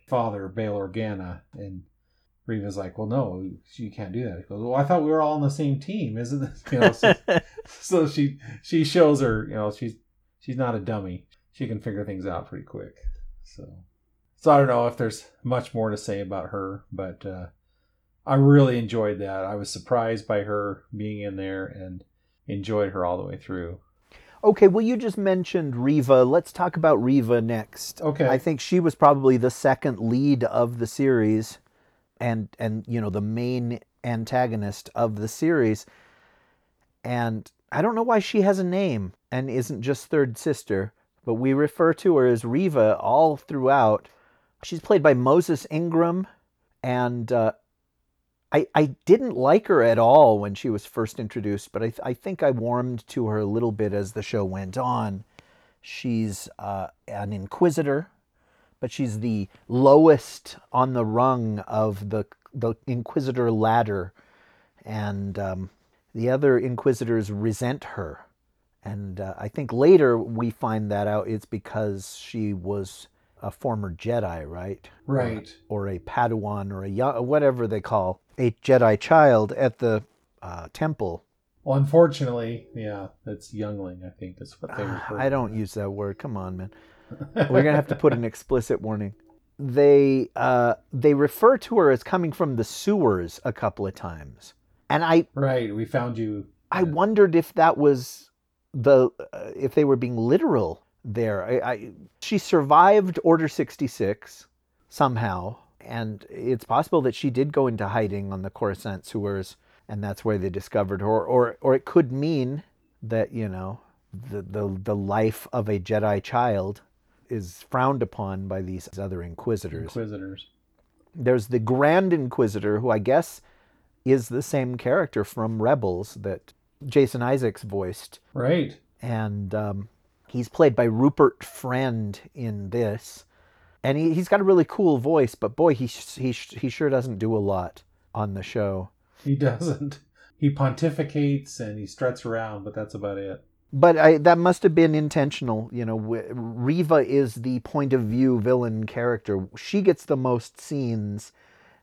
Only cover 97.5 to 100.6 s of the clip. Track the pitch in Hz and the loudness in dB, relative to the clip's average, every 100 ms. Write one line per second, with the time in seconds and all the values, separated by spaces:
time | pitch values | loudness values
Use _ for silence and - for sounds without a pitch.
97.5 | - 160 139 147 135 127 - _ _ _ | 2 4 6 4 4 -2 -16 _ _ _
98.5 | _ _ 139 123 131 127 - - - - | _ _ -2 6 6 6 0 -12 -14 -12
99.5 | - 135 - 143 131 123 120 117 180 320 | -6 -2 2 4 2 0 -2 2 2 4
100.5 | 135 | 2